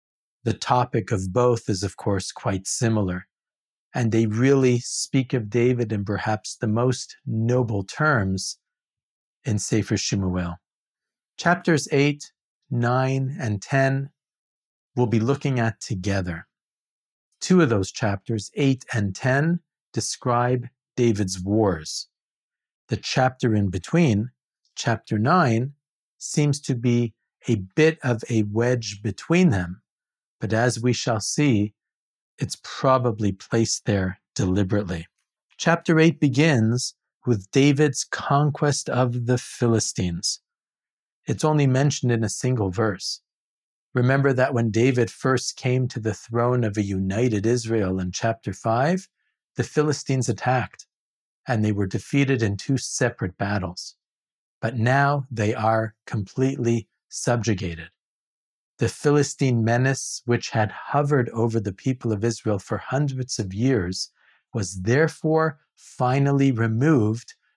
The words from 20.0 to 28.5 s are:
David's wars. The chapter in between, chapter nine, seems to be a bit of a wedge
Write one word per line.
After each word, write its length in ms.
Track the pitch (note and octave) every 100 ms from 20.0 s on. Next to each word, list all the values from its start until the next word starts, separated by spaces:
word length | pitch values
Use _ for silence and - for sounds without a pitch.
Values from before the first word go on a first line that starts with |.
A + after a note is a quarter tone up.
| - - C3 A#2+ A#2+ B2+ A#2+ _ _ -
David's 440 | A#2+ G#2 F#2+ F#2+
wars. 720 | F#2 G#2+ G#2 E2 D2+ - - _ _ _ _ _ _ _ -
The 80 | A2
chapter 580 | - - B2+ - B2 G#2+
in 140 | G2
between, 640 | F2+ - E3 D#3+ G2+ A#2+ _ _ _ _ -
chapter 420 | - A2 - G#2+
nine, 580 | A#2+ F3+ C#3 A#2 C3+ - _ _ _ _
seems 420 | - - D3 C#3
to 160 | - B2
be 380 | A#2+ A#2+ A#2 - _ _ -
a 80 | A2
bit 440 | F#2 - D#3 D#3+
of 180 | C3 A2+ -
a 140 | A2+
wedge 580 | G#2